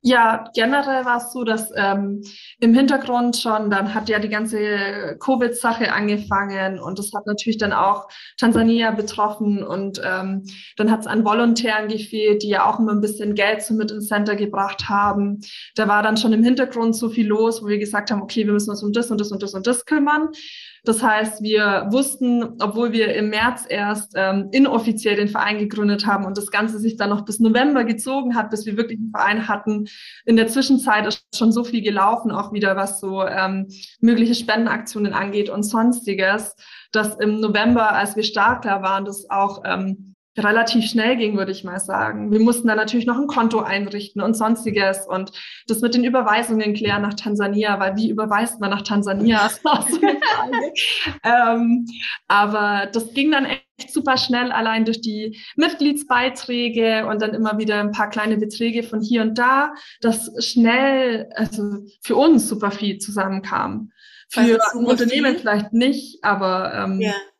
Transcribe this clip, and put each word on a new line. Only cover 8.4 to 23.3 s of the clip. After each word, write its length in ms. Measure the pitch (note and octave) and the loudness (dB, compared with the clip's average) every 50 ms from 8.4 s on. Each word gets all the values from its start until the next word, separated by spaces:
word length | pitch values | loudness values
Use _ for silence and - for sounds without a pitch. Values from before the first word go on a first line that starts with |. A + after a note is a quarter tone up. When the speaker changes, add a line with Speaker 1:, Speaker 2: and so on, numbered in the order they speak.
| B3 A3+ A3 A3+ A3+ A3+ A#3 A#3 A#3 A3+ | 2 2 4 4 4 4 4 4 2 0
Speaker 1:
betroffen 720 | G#3+ G#3+ G#3+ G#3+ - - G#3 G#3+ G#3+ - A3 G#3 G#3 G3 - | 0 -2 -4 -6 -2 -2 -2 -2 -2 -2 -2 -2 0 -2 -4
und, 360 | - D#3+ F#3+ G3 G3 G3 - - | -6 -6 -6 -6 -6 -8 -6 -6
ähm, 380 | F#3 F#3 F#3 F#3 F#3+ F#3+ G3 F#3+ - - - - - - | -4 -4 -4 -4 -4 -6 -6 -8 -10 -18 -18 -20 -20 -4
dann 140 | - G#3 A3 | 0 2 2
hat's 160 | A3 A3 - | 2 0 -2
an 180 | - - A3 A3 | -2 0 0 2
Volontären 600 | G#3 G#3 A#3 A#3+ A#3+ A3+ A#3 - A3+ G#3+ G#3+ G#3+ | 2 2 4 4 4 2 2 2 0 0 0 -2
gefehlt, 560 | G#3+ A3 G#3+ G#3+ - - A3 G#3+ G#3+ G#3 G#3 G#3 | -4 -6 -6 -6 -6 -4 0 2 2 2 2 0
die 60 | G#3 | -2
ja 160 | G3+ F#3+ - | 0 2 2
auch 120 | - - | 2 2
immer 140 | - A3+ A3 | 2 0 2
ein 100 | G#3 G#3 | 2 0
bisschen 320 | G#3 G#3 G#3+ - G#3 G#3 G#3 | 0 0 -2 -4 -4 -4 0
Geld 300 | G#3 G3 G3+ A3 G#3+ - | 0 2 0 0 -2 -2
so 100 | - A3 | -4 -2
mit 160 | A3 G#3+ G#3+ | -2 -2 -4
ins 180 | - G#3+ G#3 | -4 -8 -6
Center 280 | - G#3+ G#3 G#3 G#3 G#3 | -2 -2 -2 0 0 0
gebracht 540 | G3+ G#3+ G#3 G#3 G3 G3 G3+ - - - - | -2 -2 -4 -2 -4 -4 -4 -4 -8 -6 -2
haben. 500 | G#3 G3+ G3+ G#3 G3+ G3+ G3+ G3+ G#3 G#3 - - - - - - _ | 0 2 2 2 0 0 -2 -2 -4 -6 -10 -16 -18 -18 -20 -12 _
Da 140 | - A3 | -2 0
war 160 | G3+ G#3 G#3 G#3+ | 2 2 2 2
dann 140 | A3 A3 | 2 0
schon 160 | A3 G#3+ A3+ A3 | 2 2 2 4
im 100 | A3 A3+ | 4 6
Hintergrund 520 | A#3+ B3+ C4 C4 C4 - A#3+ A3+ A#3 A3 | 4 4 2 0 -2 -2 -2 0 0 0
so 140 | A3+ B3 A3 | 0 -2 -4
viel 160 | A3 A#3+ A3 | 0 0 0
los, 380 | G#3 G#3 G#3+ A3+ A3+ A3+ A3+ G#3+ | 2 2 2 2 2 0 -2 -2
wo 40 | |
wir 120 | G#3 G#3 G#3 | -2 -2 -2
gesagt 320 | G#3 G#3 G#3+ G#3 G#3 - | -2 -2 -4 -4 -2 -2
haben, 100 | A3+ G3+ | -4 -4
„Okay, 240 | G3 - - A#3 G#3+ | -4 -4 -2 -2 0
wir 80 | G#3 G#3 | 2 2
müssen 160 | G#3 G#3 G#3+ | 0 0 -2
uns 140 | G#3 G#3 G#3+ | -6 -4 -4
um 100 | G#3 G#3 | -2 0
das 160 | A#3 A#3+ A#3+ | 0 -2 -2
und 100 | A3+ G#3 | -2 -4
das 120 | G#3 G#3 | -2 -4
und 100 | G#3 F#3+ | -4 -6
das 140 | G3+ G3 G3 | -8 -6 -8
und 100 | F#3+ G3 | -4 -2
das 200 | A#3 B3+ B3 - | -2 -2 -2 -2
kümmern.“ 440 | - D#4 D4+ C#4 C#4+ D4+ D#4 D#4 D#4 D#4 - - - - - - - - _ _ | -2 0 2 2 2 2 0 0 -4 -6 -10 -18 -20 -20 -20 -20 -20 -20 _ _
Das 180 | - A3 A3+ | -2 -2 2
heißt, 400 | B3+ A#3 G#3+ G#3+ G#3+ A3 G#3+ - | 2 2 2 2 0 -2 -6 -8
wir 460 | G#3+ G#3+ G#3+ G#3+ G#3 G3+ G3 F#3+ - G3+ | -4 0 2 2 4 4 2 0 0 0
wussten, 540 | G#3+ C4 C#4 C4+ - C#4 B3+ B3 A#3+ A#3+ A#3 A#3 - - | 0 0 0 0 -2 -4 0 0 0 0 0 -4 -6 -4
obwohl 300 | G3 G#3 G3+ A3 A#3+ A#3 | -4 -4 0 0 -2 0
wir 240 | A3 A3+ A3 G3+ - | 2 0 0 0 0
im 160 | G#3+ G#3+ G#3+ | -2 -2 -2